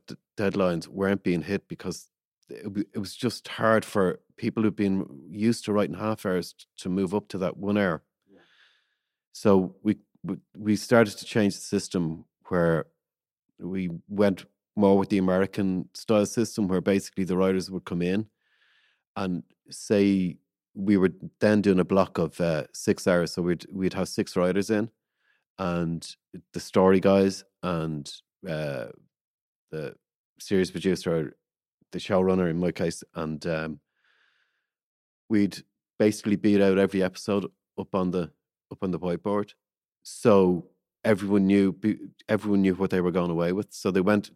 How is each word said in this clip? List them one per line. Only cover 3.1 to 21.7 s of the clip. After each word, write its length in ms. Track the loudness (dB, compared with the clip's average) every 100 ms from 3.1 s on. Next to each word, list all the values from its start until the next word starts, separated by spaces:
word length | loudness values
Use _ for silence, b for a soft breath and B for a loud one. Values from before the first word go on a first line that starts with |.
| -6
just 320 | -6 -6 -12
hard 360 | -2 2 2
for 360 | 2 0 0 -2 _ -8
people 260 | -6 0
who've 140 | 0 0
been 300 | -2 -2 -4 -12 -14
used 340 | -2 -2 0
to 80 | 0
writing 240 | 0 0 -2
half 300 | -4 -4 -2
hours 260 | -2 -4
t-, 140 | -12 -20 -12
to 100 | -4
move 240 | -2 0
up 140 | -2 -4
to 100 | -6
that 180 | -4 -4
one 220 | -2 0
hour. 240 | 0 -2 _ _ _ b b b b b b b b _ _
So 440 | 0 4 4 4 -4
we, 140 | -2 -2 _ _
we, 140 | -10 -10 _ -8
we 200 | -2 -2
started 400 | 4 4 4 0
to 60 |
change 300 | -4 0 0
the 60 | 0
system 640 | -4 -6 -4 -4 -4 -6 -16 _ -4
where 380 | 0 2 0 -4 _ _ _ _ _ _ -14
we 320 | -8 -6 -6 -8 -8
went 360 | 0 0 0 -8 _ _ 2
more 220 | 4 4
with 100 | 4
the 80 | 0
American 680 | 2 2 0 -2 -2 -4 -6
style 320 | -10 0 2 2
system, 420 | -2 -4 -2 -2
where 120 | 0
basically 440 | 2 0 -2 -6
the 120 | -2 0
writers 340 | 2 0 -4
would 140 | -10
come 180 | -6 -4
in 240 | -2 -2 -6 _ _ _ _ _ _ _ _ -8
and 260 | -4 -6 -8 _ -20
say 680 | -10 0 4 4 4 0 -6 _ _ _
we 220 | -6 2 4
were 160 | 2 0 -14 0
then 200 | 2 4
doing 180 | 4